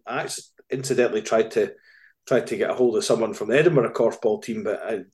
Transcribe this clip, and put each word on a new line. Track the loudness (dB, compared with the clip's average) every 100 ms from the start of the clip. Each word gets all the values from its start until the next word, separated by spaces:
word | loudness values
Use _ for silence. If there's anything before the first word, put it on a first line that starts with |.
| -8
I | -6
acc-, | -6 -10 -14 _ -10
incidentally | -6 -2 2 2 0
tried | 0 2 2
to, | 0 -2 -4 _ _ _ _ -2
tried | 0 0
to | -2
get | -2
a |
hold | 2 2 2
of |
someone | 2 2 0
from | -4 0
the | 2
Edinburgh | 4 4 2
korfball | 2 0 0 -2 -2
team, | -4 -6
but | -6 -6
I | -6 -8 -8